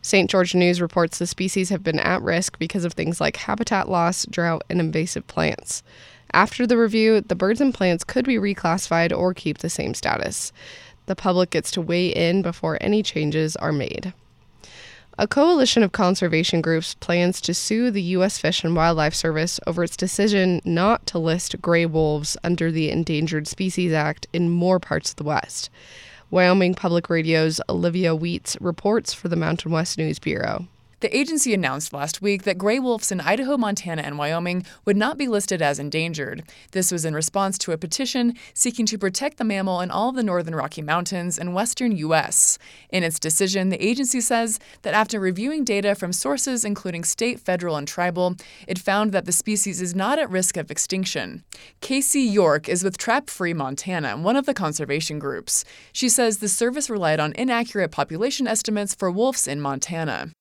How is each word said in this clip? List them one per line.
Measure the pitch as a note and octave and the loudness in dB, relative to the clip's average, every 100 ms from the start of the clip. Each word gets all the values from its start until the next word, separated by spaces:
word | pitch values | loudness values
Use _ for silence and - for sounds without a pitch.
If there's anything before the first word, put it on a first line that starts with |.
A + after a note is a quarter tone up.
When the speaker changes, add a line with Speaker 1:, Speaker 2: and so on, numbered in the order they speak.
Speaker 1:
Saint | - G3 F#3 | 4 2 4
George | F#3+ F3 | 2 4
News | F3+ F3 F3 | 4 4 2
reports | E3+ F#3 E3+ - | 0 0 0 -2
the | F3 | -6
species | - F#3 G3 F#3 | -4 -2 -2 0
have | G3 | -2
been | E3 D#3 | 0 0
at | - F3+ | 0 0
risk | - E3 F#3 - | 0 0 -2 -4
because | D#3+ G3+ E3+ | -4 -2 -4
of | |
things | - D#3+ E3+ | -2 -4 0
like | D3+ - | -2 -2
habitat | - G3+ A#3 G3 - | -4 -2 0 0 0
loss, | F3+ E3+ F#3 - | 0 0 -2 -4
drought, | - E3+ E3 - | -2 -2 -2 -2
and | F3 | -2
invasive | D#3+ D#3+ F3 - - | 0 -2 -2 -6 -6
plants. | - D#3+ - - - _ - - - _ | -2 -2 -2 -8 -10 _ -20 -20 -20 _
After | E3+ G#3 - B3 | 4 4 2 2
the | A#3 | 4
review, | A3+ A3 A3 A3 | 4 4 6 4
the | - | 2
birds | F#3 F#3+ A3+ | 0 2 4
and | C#4 | 2
plants | - F#3 E3+ | 4 2 2
could | - C4 B3+ | 0 0 2
be | A#3 | 2
reclassified | G3+ G3 E3+ F3+ - E3 E3+ | 0 0 0 0 0 2 2
or | - F3+ | 2 0
keep | F3+ D#3+ - | 0 -4 -4
the | E3 | -6
same | - - - | -4 -4 -2
status. | - - - G3+ - - - - - - - | 0 0 -2 -6 -8 -12 -20 -20 -20 -18 -8
The | F#3+ | -2
public | G3 F3+ F3+ | 0 2 2
gets | D#3+ - | 0 -2
to | - | -6
weigh | E3 F3 F3+ | -2 0 0
in | - E3+ F#3 | 2 2 2
before | F3 E3+ E3 D#3 | 0 -4 -4 -2
any | - G#3+ | 0 2
changes | - E3 D3+ D3+ D#3 - | 0 -2 -2 0 -2 -2
are | D#3 | -2
made. | D3 - - F#3 - _ _ _ _ - - - - - - | -2 -2 -6 -8 -12 _ _ _ _ -20 -20 -20 -20 -18 -4
A | G#3+ | 0
coalition | C#4 D#4+ E4+ B3+ - | 4 6 6 6 6
of | G3+ | 4
conservation | - F#3 F#3+ F3 D#3+ - E3+ | 4 2 4 2 2 2 2
groups | D#3+ E3 E3+ | 2 0 -2
plans | - - F3 F3 F#3 | -10 -2 2 2 0
to | - F3+ | -2 -2
sue | - A3 B3 | 0 2 2
the | G3+ | 0
U | F3 F#3 | 0 2
S | F#3+ - | 2 2
Fish | - - | -2 0
and | E3 E3 | 0 4
Wildlife | E3 D#3+ D3+ - | 4 4 0 0
Service | E3 D#3 E3+ - - | -2 0 -2 -2 -4
over | E3+ | -2
its | E3+ - | -2 -2
decision | F#3 - G#3 G3+ F#3 F3+ | -4 2 4 4 4 2
not | - E3+ G3 A#3 - | 0 2 4 2 0
to | F3 | -2
list | D#3+ E3+ - - | 0 0 -2 -4
gray | - E3+ E3+ | 2 4 4
wolves | D#3+ D#3 D3+ D3+ - | 2 2 0 -4 -4
under | E3+ F3 E3 | -2 0 0
the | D#3+ D#3 | 0 0
Endangered | - E3+ D3+ D#3+ D#3 D3+ | 0 0 0 2 -2 -4
Species | - F#3 F3+ F3 | -4 -2 0 2
Act | D#3+ D3+ D#3 - | 2 0 -4 -4
in | E3+ E3+ | 0 2
more | E3+ F3+ F#3 | 4 4 2
parts | - F3 - | 2 -2 -2
of | - | -6
the | |
West. | D3 D3 - - - - - - - - - | -2 -2 -2 -6 -10 -14 -20 -20 -20 -20 0
Wyoming | F3+ F3+ F#3+ F3+ F#3 | 4 6 6 4 2
Public | F#3 E3+ - | 2 0 2
Radio's | E3 D#3+ D#3+ D#3+ D#3+ - | 0 2 4 2 0 -2
Olivia | F3 F3 F3 F3 D#3+ | 0 0 2 2 2
Weitz | E3+ F3 - - | -2 -4 -6 -4
reports | F3 E3+ G3+ A3+ - | -4 -2 0 0 0
for | - F3+ | -6 -2
the | E3+ | 0
Mountain | D#3+ E3 D#3+ | 0 -2 0
West | E3 F3+ - | 0 0 -2
News | D#3+ D#3 | -2 -2
Bureau. | D#3 D3+ - - F3 _ _ _ | -4 -2 -2 -4 -8 _ _ _
Speaker 2:
The | A#3 B3+ | -2 0
agency | C#4+ D#4 C4 | 0 0 0
announced | G3 D3 C3+ D#3 | 0 0 -4 -8
last | C#3 D3 - | -6 -6 -2
week | G3+ G3+ | -2 0
that | G3+ F#3 | 0 0
gray | G3 B3+ | 0 0
wolves | B3+ A3+ - | 0 -2 -2
in | F#3 | -2
Idaho, | D#3 G#3+ C4 C#4 | 0 0 0 0
Montana, | G#3+ G3 F3+ E3 | 0 -2 -4 -6
and | C#3+ D3 | -6 -4
Wyoming | D3 E3 F3 F3+ F3+ - | -2 -2 -2 -4 -6 -8
would | - G3+ | 0 2
not | A3+ D4+ | 2 0
be | C4+ | -2
listed | G#3 - F3+ | 0 0 0
as | D3 C#3 | 0 0
endangered. | C#3+ D#3 E3 D#3 B2+ A#2+ - - - | -2 -2 -2 -4 -6 -8 -14 -20 -6
This | F#3+ F3+ | -2 0
was | F3 D#3+ | 0 -2
in | |
response | D3+ D#3+ G3 F#3+ F#3+ | -2 -2 0 -2 -2
to | - | -4
a | D#3+ | -4
petition | E3 - B3+ C4 A#3+ A#3+ - - | -4 -4 -2 2 0 0 -12 -4
seeking | B3 A#3+ G#3+ | -2 0 -2
to | A3 | 0
protect | G3 F#3+ C#4+ - | -2 -2 -4 -2
the | |
mammal | A3+ G3 F#3+ F3+ | -2 0 0 -2
in | F3+ | -2
all | - A#3 | -2 -2
of | C4 | 0
the | |
northern | G#3+ F3+ E3 D#3+ | 0 0 -2 -4
Rocky | C#3+ - | -4 -6
Mountains | D3+ E3 F3+ F#3+ F3 E3 | -2 -2 0 -4 -4 -4
and | F3 | -4
western | F3+ A#3 - B3 F#3+ | -2 -2 0 0 0
U | D3+ D#3+ | 2 2
S. | - - - - - - - | 2 2 2 0 -8 -20 -4
In | F#3 | 0
its | E3+ D#3+ | 0 -2
decision, | - - G3 F#3+ F#3+ | -2 2 2 2 0
the | F3+ G#3+ | 0 0
agency | A#3+ C4 B3+ | 2 0 0
says | A#3 A#3 A3+ A3 - - | 2 0 0 -4 -8 -10
that | G#3+ G#3 | 0 2
after | A3 A3 | 2 0
reviewing | F#3+ F3+ B3 D#4 | -2 0 -2 -2
data | B3+ G3+ G3+ | 0 2 2
from | G3 F3 | 0 -2
sources | F3+ C4+ C#4 C4+ B3 A3 | -2 -2 -2 0 0 -2
including | G#3 F#3 E3+ | -2 -4 -4
state, | E3+ - A3+ A#3+ | -4 -2 -2 -2
federal, | - F3+ F3 D3+ | -2 -2 0 -4
and | C#3 | -4
tribal, | - F3 F3 F3+ F3+ - - - | -2 -2 2 0 0 -12 -20 -8
it | F#3+ | -4
found | - G3 G#3+ | 0 2 2
that | F#3+ F3+ | 0 0
the | |
species | E3+ - G#3 G3+ F3 | -2 0 -2 -2 -4
is | F3+ | -4
not | F#3 G3 D4 | -2 0 0
at | B3+ | 0
risk | F#3 F#3 F3 | 0 0 -2
of | D#3 | -6
extinction. | - - F#3+ F#3+ D3+ F#2 - _ - - _ | -4 -2 -2 -2 -4 -6 -12 _ -20 -20 _
Casey | - C4+ C4 C#4+ | -2 0 2 2
York | B3 G3+ E3+ D3+ D#3 | 4 6 6 4 0
is | F3 | -2
with | F#3+ F#3 | -2 -2
Trap | - B3 C#4+ | 0 0 -2
Free | - F3 | -4 -2
Montana, | D#3 C3 C#3 F#3 F3+ C#3 G#2+ | -2 -4 -6 -4 -4 -4 -2
one | F3 C4 | 0 2
of | C4+ | 0
the | C4 | -2
conservation | E3 D3 C#3 D3 D#3 D3+ | -2 -2 -2 -2 -4 -6
groups. | C#3+ A#2+ - - - - - | -6 -6 -4 -4 -4 -18 -14
She | - B3+ | -4 0
says | A#3 A#3 G#3 | 2 2 0
the | G#3+ | -2
service | - A#3 C#4 C#4+ | 0 0 -2 -4
relied | G#3+ E3 D#3 | -2 0 2
on | D3+ | 0
inaccurate | - B3+ A#3 A#3+ G#3 E3+ | -2 -2 0 -2 -2 -2
population | - C#3+ D#3+ A#3+ C4+ B3 | -2 -4 -2 -2 0 -2
estimates | A3 - G#3 G3+ - | 0 -2 -2 -4 -2
for | F#3+ | -2
wolves | F#3 B3 C4 - | 2 0 0 -4
in | C#3+ | -4
Montana. | C#3+ C3+ - E3 D#3 F2 G#2+ - | -4 -4 -6 -4 -4 -4 -8 -14